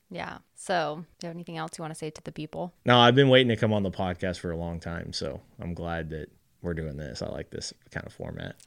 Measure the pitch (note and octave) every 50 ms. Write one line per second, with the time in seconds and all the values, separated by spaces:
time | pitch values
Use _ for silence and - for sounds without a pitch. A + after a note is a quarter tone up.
0 | _ _ F#3 E3+ E3+ - - - - _ _ - - - F#3+ F3 D#3+ D3 D3+ D#3+
1 | F3 - _ _ - E3+ E3 E3+ F3 - E3+ D#3+ D#3+ E3 - - E3 D#3 D#3+ -
2 | - D#3 D3+ - - - D3 - D3+ D#3 - D#3+ E3+ F3+ - _ - B2 B2 B2
3 | A#2+ A#2+ B2 C3 C#3+ C3+ B2+ C3 C3 A#2+ A2+ G#2 - A2 G#2+ G#2 G2 F#2+ F2+ -
4 | G2 F2+ F2+ - - F#2+ F2+ - - F2+ E2 E2 E2+ E2+ E2+ E2+ - E2+ E2 E2+
5 | D#2+ D#2 - - - D2+ - - - _ _ - - F2 F2 D#2+ E2+ E2+ E2+ E2
6 | E2 D#2 D#2 D#2 D2 - _ _ _ _ _ _ - F2 E2+ D#2+ D#2+ D#2 C#2+ C#2+
7 | D2+ C#2 A#1 - - - - - - - - - - - - _ _ _ - -
8 | - - - - - - - - - - - - -